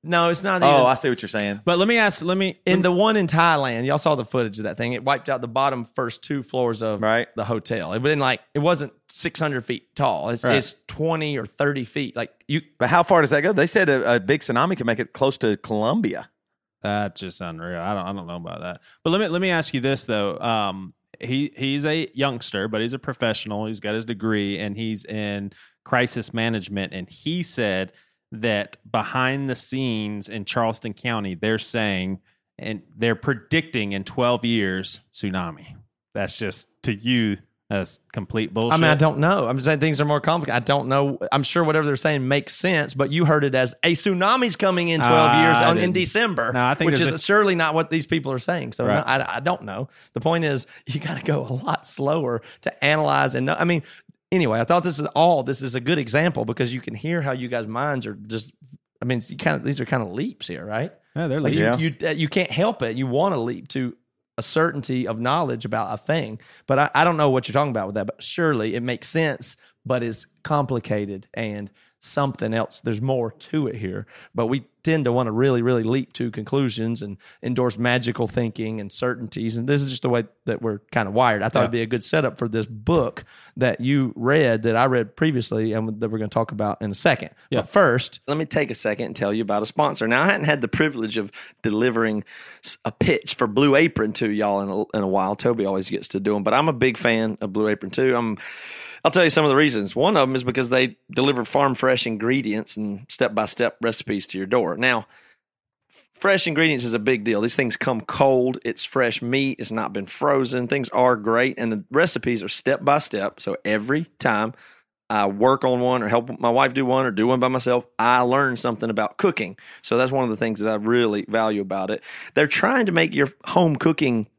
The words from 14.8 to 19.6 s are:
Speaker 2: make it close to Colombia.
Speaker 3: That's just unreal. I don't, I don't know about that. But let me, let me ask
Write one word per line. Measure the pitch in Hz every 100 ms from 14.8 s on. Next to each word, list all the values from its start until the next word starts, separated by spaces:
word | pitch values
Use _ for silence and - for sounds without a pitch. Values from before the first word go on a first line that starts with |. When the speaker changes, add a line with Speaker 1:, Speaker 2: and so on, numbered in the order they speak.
| 120
Speaker 2:
make | 113
it | -
close | - 135 -
to | 113 101
Colombia. | - 107 110 208 120 90 - _ _ _ _ _
Speaker 3:
That's | 104 104 101 -
just | 95 -
unreal. | 87 80 85 87
I | 90
don't, | 101 90
I |
don't | 98 85
know | 87
about | 85 82
that. | 87 87 _ _ 165
But |
let | 185
me, | 208
let | 170
me | 185
ask | 170